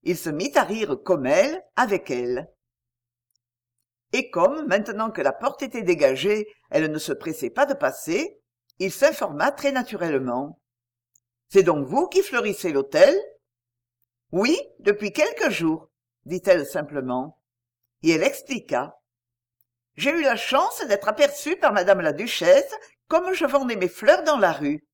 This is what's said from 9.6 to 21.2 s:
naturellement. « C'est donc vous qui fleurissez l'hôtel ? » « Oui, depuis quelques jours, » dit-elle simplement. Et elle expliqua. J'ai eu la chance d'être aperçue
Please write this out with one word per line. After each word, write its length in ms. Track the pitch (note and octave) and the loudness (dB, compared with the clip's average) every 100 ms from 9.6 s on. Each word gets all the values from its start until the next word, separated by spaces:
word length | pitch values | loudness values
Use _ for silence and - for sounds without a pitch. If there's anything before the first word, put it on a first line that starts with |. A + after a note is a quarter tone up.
| C#4 | -2
naturellement. « 880 | C4+ B3 G3+ E3+ C#3 C3 A#2+ D3+ - _ _ _ _ _ _ _ _ _ | -2 -4 -6 -2 -2 -2 -4 -6 -12 _ _ _ _ _ _ _ _ _
C'est 140 | G3 | 4
donc 240 | F3 D3+ C3+ | 4 2 0
vous 200 | E3+ F#3 | 0 2
qui 140 | F#4 | 0
fleurissez 500 | - B3 G#3+ - F3 | 0 -2 -2 -4 -2
l'hôtel ? » « 460 | D3+ - D#4 G#3 F#4+ - - _ _ _ _ _ _ _ _ _ | -2 0 8 8 8 -4 -16 _ _ _ _ _ _ _ _ _
Oui, 280 | E3+ A#3 F4+ C#5+ _ | -2 2 0 -2 _
depuis 340 | - G#3 D#4 | 0 0 -2
quelques 360 | C#4+ F#4 A#4 D4+ | 0 -2 0 -2
jours, » 400 | E3+ E3 D#3+ - _ _ _ - | 0 -2 -2 -8 _ _ _ -10
dit-elle 400 | F3 G3 F3+ C#3 | -6 2 2 2
simplement. 720 | E3 D3 D3 B2+ B2+ C#3+ - _ _ _ _ _ _ | -8 -6 -8 -4 -6 -6 -14 _ _ _ _ _ _
Et 80 | D#3+ | 0
elle 120 | D#3+ | 2
expliqua. 760 | C4+ - - B3 - B2 C#3+ - _ _ _ _ _ _ _ _ _ - | 0 -2 -10 -10 -4 -6 -6 -12 _ _ _ _ _ _ _ _ _ -4
J'ai 160 | C4 | -2
eu 100 | E4+ | 0
la 140 | C#4+ A3+ | 0 0
chance 480 | - B3+ G4 - D#4 | 0 0 0 -4 -2
d'être 220 | - - | -2 -2
aperçue 480 | G#3+ | 2